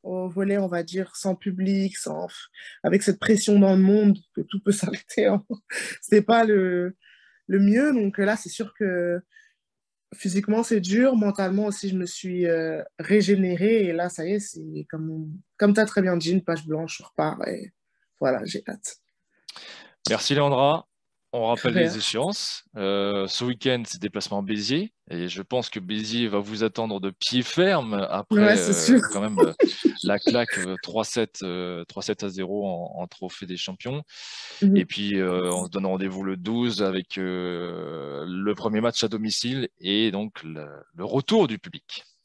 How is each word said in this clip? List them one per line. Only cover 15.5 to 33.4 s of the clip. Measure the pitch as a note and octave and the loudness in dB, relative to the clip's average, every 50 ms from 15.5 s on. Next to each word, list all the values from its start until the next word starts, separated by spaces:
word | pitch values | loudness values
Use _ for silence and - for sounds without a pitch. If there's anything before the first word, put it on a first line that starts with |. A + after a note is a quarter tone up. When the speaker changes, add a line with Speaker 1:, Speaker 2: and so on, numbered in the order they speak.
| _ _ | _ _
Speaker 1:
comme | G#3 G#3 G3+ | 4 4 6
t'as | G#3+ A3 | 4 2
très | G#3 - G#3 | 2 2 0
bien | F#3 F#3 F3+ | 2 2 0
dit, | E3+ D#3+ E3 | 0 0 0
une | F3+ F#3+ E3+ | 0 0 0
page | - E3 D#3+ D#3 | 0 -4 -4 -4
blanche, | D#3 D#3 D#3 E3 D#3+ - - | -6 -6 -4 -4 -8 -10 -14
je | - | -16
repars. | - _ - D#3 D#3 - - - - | -12 _ -4 -2 -2 -2 -4 -6 -6
Et | - - - F3 _ _ _ _ _ _ _ _ _ _ | -6 -8 -10 -16 _ _ _ _ _ _ _ _ _ _
voilà, | D3 C3+ B2+ A#2+ A#2 | -2 -2 0 -2 -4
j'ai | - - - - - | -6 -8 -10 -10 -10
hâte. | - - - - - _ _ _ _ _ _ _ _ _ _ - - - - - - - - - _ _ _ - | -14 -12 -12 -14 -14 _ _ _ _ _ _ _ _ _ _ -20 -20 -18 -18 -18 -20 -20 -20 -20 _ _ _ -2
Speaker 2:
Merci, | A2 G#2+ - - C#3+ | 0 0 2 2 2
Léandra. | C#3+ C#3+ C#3+ C#3+ B2+ C#3 C#3+ D#3 E3+ - _ _ _ _ _ _ _ _ _ - | 4 4 4 4 4 4 4 4 2 -2 _ _ _ _ _ _ _ _ _ -4
On | B2 A2+ A2+ | -2 2 2
rappelle | A#2+ A#2 - B2+ | 0 2 0 0
Speaker 1:
Très | A#2 F#3 | 2 4
Speaker 2:
les | E3+ - | 2 2
Speaker 1:
bien. | - A2 | 0 -2
Speaker 2:
échéances. | G#2 - - A2 C#3 F3+ G#3 - - - - - _ _ _ A2 | -4 -2 -2 0 -2 -2 -2 -4 -6 -8 -8 -10 _ _ _ -4
Euh, | G2 F#2+ G2+ G2+ G2 G2+ G2+ G2 G2 F#2+ | -2 0 0 0 0 0 0 -2 -2 -4
ce | - - A#2+ | -4 -4 -2
week-end, | B2 B2 A2+ - C3 B2+ A#2+ A2+ | -4 -4 0 0 0 0 0 -2
c'est | - - F2+ | -8 -10 -8
déplacement | F#2 G2+ - G#2 - - G2+ G2+ | -8 -6 -6 -6 -6 -4 -4 -6
à | |
Béziers. | G2 G2 G#2+ G#2 G2+ A2 C3 D#3+ G3+ A3 _ _ _ - | -4 -4 -4 -4 -2 -2 -2 -2 -2 -4 _ _ _ -10
Et | - E2+ F2 F2+ | -8 -6 -6 -6
je | F2 F#2+ | -8 -10
pense | F#2+ _ - B2+ A#2 - | -8 _ -4 -4 -4 -4
que | - A2 | -8 -10
Béziers | F#2 F2+ G#2+ A2 G#2+ G2+ A2+ A#2+ A#2+ | -8 -6 -6 -6 -4 -4 -2 -2 -2
va | A2 G2+ G2+ | 0 0 -2
vous | G2+ G#2 A2 G#2 A2+ | -2 -2 -4 -2 -2
attendre | A2 - - A2+ A2 G#2 G2 | -2 -2 -2 -6 -4 -4 -4
de | F#2 G2 | -6 -6
pied | F#2 _ - - - B2+ | -6 _ -6 -2 0 0
ferme | A#2+ - - E3 F3+ F#3+ G3 D#3+ B2+ A2 G#2+ G2+ F#2+ - | -2 0 2 2 4 4 4 2 0 -2 -2 -2 -2 -2
après, | - F#2+ G#2 _ G#3+ G#3 G#3 | -4 -4 -2 _ 4 6 6
Speaker 1:
Ouais, | G#3 G#3 | 6 6
c'est | F#3+ - F3 F#3 E3+ E3 - B3+ | 4 4 2 0 2 6 6 6
Speaker 2:
euh, | B3 | 6
Speaker 1:
sûr. | - - | 6 2
Speaker 2:
quand | - G2+ | -4 -4
même, | G2+ - - - | -4 -2 4 4
euh, | A#4+ - - - - - - - - - - - - | 4 4 4 2 2 2 2 0 0 0 0 0 0
la | - - G2+ | 0 0 2
claque, | - - A2+ A#2+ A#2+ - - | 2 2 2 2 2 0 -2
euh, | - F2+ F#2 F#2+ F2+ | -6 -4 -6 -6 -8
trois | - - A#2+ A2 A2 | -8 -4 -2 -2 -2
sept, | - - B2 A2+ - _ - | 0 0 -2 -2 -2 _ -10
euh, | F#2+ F#2 F2+ F2+ F2+ F2+ F2+ E2+ F2 | -8 -6 -6 -4 -6 -6 -8 -8 -10
trois | - - G2+ | -10 -12 -10
sept | F#2+ - G#2 - | -6 -6 -6 -4
à | - G2 | -4 -8
zéro | F#2 F#2+ F#2+ F2+ G2+ G#2 G2+ | -6 -6 -6 -4 -4 -4 -4
en, | G2 F2+ E2+ F2 E2+ - E2+ | -4 -6 -6 -8 -10 -10 -10
en | F2+ | -12
Trophée | F2 - - F#2+ F2+ - - | -12 -10 -12 -12 -12 -12 -12